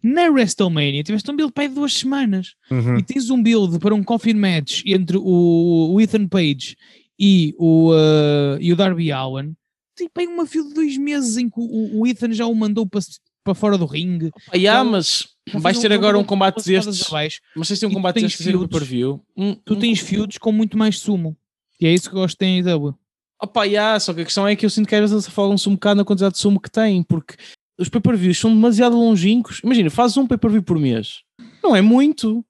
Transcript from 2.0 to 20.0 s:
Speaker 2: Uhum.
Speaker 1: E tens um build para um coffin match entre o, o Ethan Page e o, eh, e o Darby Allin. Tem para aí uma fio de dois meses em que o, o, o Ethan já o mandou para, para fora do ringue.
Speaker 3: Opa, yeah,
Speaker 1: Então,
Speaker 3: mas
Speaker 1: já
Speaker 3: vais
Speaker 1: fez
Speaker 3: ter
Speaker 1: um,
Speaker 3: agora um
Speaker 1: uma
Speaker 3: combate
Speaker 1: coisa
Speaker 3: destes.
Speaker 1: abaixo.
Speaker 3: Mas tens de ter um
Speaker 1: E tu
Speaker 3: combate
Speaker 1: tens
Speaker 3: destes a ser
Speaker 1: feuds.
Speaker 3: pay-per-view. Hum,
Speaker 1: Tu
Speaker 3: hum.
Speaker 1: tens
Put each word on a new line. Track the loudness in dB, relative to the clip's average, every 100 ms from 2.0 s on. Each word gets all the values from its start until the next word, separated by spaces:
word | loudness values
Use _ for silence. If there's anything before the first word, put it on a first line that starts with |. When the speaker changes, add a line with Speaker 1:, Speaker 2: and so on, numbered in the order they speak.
| -4 -2 0 -2 -6 _ _
Speaker 2:
Uhum. | -2 0 0
Speaker 1:
E |
tens | -2 -6 -2
um | 0
build | 2 2 2 0
para | 0
um | 0
coffin | 0 -2 0
match | 0 2 0 -4 -8 -2
entre | 0 0 -2
o, | 2 2 4 4 4 2 2
o | 2
Ethan | 2 2 0
Page | 0 0 -2 -8 -16 _ _ _ _
e | 4 4 2 0
o, | 4 6 6
eh, | 6 4 4 2 2 0 -2
e | 0
o | 2
Darby | 0 0 -4
Allin. | -4 -8 -8 -10 -14 _ _ _ -12
Tem | -12
para | -8
aí | -8
uma | -6 -6
fio | -6 -6
de |
dois | -4 -4 -2
meses | -4 -2 -2 -2
em | -4
que | -6
o, |
o, | -6 -4 -4 -2
o | -2
Ethan | -2 -4
já | -4 -2
o |
mandou | 0 0 -2 -2
para, | -4 -8 -16 _ _
para | -4
fora | -2 0 0
do |
ringue. | 0 -4 -4 -4 -6
Speaker 3:
Opa, | -10 -4 0
yeah, | 4 4
Speaker 1:
Então, | 2
Speaker 3:
mas | 0 0 -4 -6 _ -10
Speaker 1:
já | -2
Speaker 3:
vais | 0 0
Speaker 1:
fez |
Speaker 3:
ter | 2
Speaker 1:
um, | 2
Speaker 3:
agora | 4 2
um |
Speaker 1:
uma | 0
Speaker 3:
combate | 0 0
Speaker 1:
coisa | 0 0
Speaker 3:
destes. | 0 0 -6 -6
Speaker 1:
abaixo. | -4 -6 -8 _
Speaker 3:
Mas | -10 -6
tens | -4
de |
ter | -2
um |
Speaker 1:
E |
tu | -2
Speaker 3:
combate | -2
Speaker 1:
tens | 0
Speaker 3:
destes | -2 -2
a |
ser | -2
Speaker 1:
feuds. | -2 -2
Speaker 3:
pay-per-view. | -4 -4 -4 -4 -6 _ -6
Hum, | -4 -4
Speaker 1:
Tu | -4
Speaker 3:
hum. | -2
Speaker 1:
tens | 0 -2